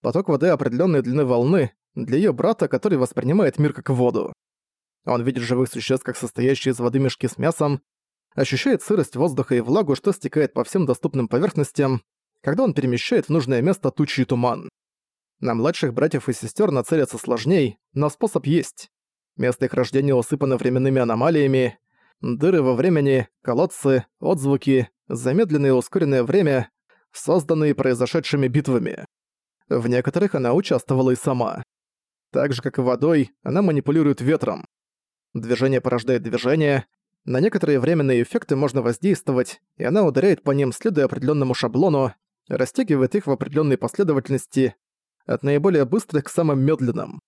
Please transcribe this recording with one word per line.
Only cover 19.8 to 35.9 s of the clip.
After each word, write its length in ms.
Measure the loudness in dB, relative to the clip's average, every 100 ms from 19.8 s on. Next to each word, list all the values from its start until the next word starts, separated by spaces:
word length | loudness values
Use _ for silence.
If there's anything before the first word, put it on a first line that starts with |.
| 0 0 2
усыпано 440 | 0 0 -2 0 0
временными 420 | 0 0 2 2
аномалиями, 760 | 0 0 2 2 2 2 0 -4 _ _ _ _
дыры 400 | -6 -2 0 2
во 140 | 2
времени, 540 | 2 2 2 2 2 0 _
колодцы, 640 | -4 0 0 0 0 0 0 _
отзвуки, 680 | -4 -2 0 0 2 2 2 _ _
замедленное 640 | -6 -2 0 2 2 4
и 20 |
ускоренное 520 | 2 2 -2 2 2
время, 440 | 2 2 2 0 -2 _ _ _ _
созданные 640 | -10 0 0 2 0 2
произошедшими 720 | 2 0 0 0 -2 -2 0 2
битвами. 580 | 0 0 -2 -2 -8 -16 _ _ _ _ _ _
В 180 | -2 0
некоторых 460 | 0 0 0 0
она 180 | 0 0
участвовала 600 | 0 0 -2 0 0 2
и 40 | 0
сама. 460 | 0 -2 -2 -6 -14 _ _ _ _ _ _
Так 220 | -2 -2
же, 80 | -2
как 160 | -4 -2
и 60 |
водой, 480 | -2 0 2 2 0 _
она 200 | -4 0
манипулирует 580 | 2 0 2 2 2 2
ветром. 460 | 0 0 0 -6 -12 _ _ _ _ _ _
Движение 480 | -10 -2 0 2 2
порождает 420 | 0